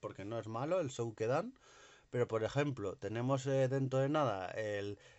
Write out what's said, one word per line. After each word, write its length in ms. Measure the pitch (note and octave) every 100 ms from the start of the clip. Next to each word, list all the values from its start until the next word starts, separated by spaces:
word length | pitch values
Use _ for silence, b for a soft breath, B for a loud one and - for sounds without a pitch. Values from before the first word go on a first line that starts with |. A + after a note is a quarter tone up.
porque 240 | G#2+ G2+
no 160 | G2 A#2
es 80 | G#2+
malo 320 | A2+ C#3+ F#3
el 100 | D3+
show 240 | - A#2
que 140 | G#2+ A2
dan. 260 | C#3 A#3 - B B B B B
Pero, 160 | B2 A#2
por 160 | A2
ejemplo, 540 | A2 C3+ D3 C3 G2+ E2+
tenemos, 500 | G2 A2 A#2+ C3+ C3
eh, 220 | C3+ C3
dentro 320 | C3+ C3+ C3
de 80 | C3+
nada 400 | D#3 C3+ G2 F2+
el, 500 | F#2+ G#2+ G2+ G2+ G2+ B